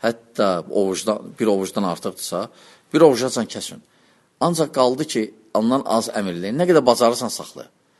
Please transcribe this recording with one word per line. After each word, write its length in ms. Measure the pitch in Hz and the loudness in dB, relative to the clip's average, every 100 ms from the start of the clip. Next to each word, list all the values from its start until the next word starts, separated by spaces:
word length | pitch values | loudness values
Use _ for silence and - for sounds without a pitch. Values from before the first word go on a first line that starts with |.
hətta 640 | 117 117 _ - 101 87 80 | -4 -4 _ -2 0 0 -2
ovucdan, 600 | 104 95 90 110 107 - - | -2 -2 -2 -4 -4 -6 -4
bir 80 | 110 | 0
ovucdan 400 | 101 95 110 95 | 0 -2 -4 -4
artıqdırsa, 640 | 82 101 - - 90 113 - - - _ | -4 -8 -10 -8 -6 -8 -14 -20 -20 _
bir 140 | 156 160 | 6 6
ovucacan 400 | 120 127 120 110 | 6 -2 -4 -6
kəsin. 360 | 107 - - - _ _ _ _ - | -8 -12 -16 -20 _ _ _ _ -4
Ancaq 320 | 160 160 147 | -2 0 0
qaldı 320 | 131 127 131 151 | 2 2 2 -4
ki, 160 | 117 107 - _ | -4 -6 -8 _
ondan 280 | 104 113 135 - | 0 2 0 0
az 240 | 113 - | -2 -2
əmr 220 | 110 98 85 | -4 -6 -6
eləyin. 200 | 98 135 | -6 -2
Nə 80 | 180 | 2
qədər 160 | 160 127 | 4 4
bacarırsan, 460 | 117 117 120 120 | 4 4 2 -6
saxla. 340 | - - - - _ _ | -8 -12 -16 -20 _ _